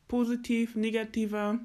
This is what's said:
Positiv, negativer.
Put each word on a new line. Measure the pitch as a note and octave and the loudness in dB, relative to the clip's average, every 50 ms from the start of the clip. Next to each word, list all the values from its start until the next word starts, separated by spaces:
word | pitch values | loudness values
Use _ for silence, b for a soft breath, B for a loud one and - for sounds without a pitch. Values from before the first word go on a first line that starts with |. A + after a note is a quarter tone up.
| _ - | _ -2
Positiv, | A#3+ B3 A#3+ A#3 A#3+ A#3+ A#3+ - A#3+ A3+ A#3 A3+ - | 0 2 2 2 0 -2 0 0 2 2 2 0 0
negativer. | G#3+ G#3+ A3+ G#3+ A3 A3 A3 - A3+ A3 G#3 G#3 G#3 G#3 G#3 G#3+ A#3+ | 0 0 0 0 -2 -2 -2 -2 -2 -2 0 0 0 0 0 0 -2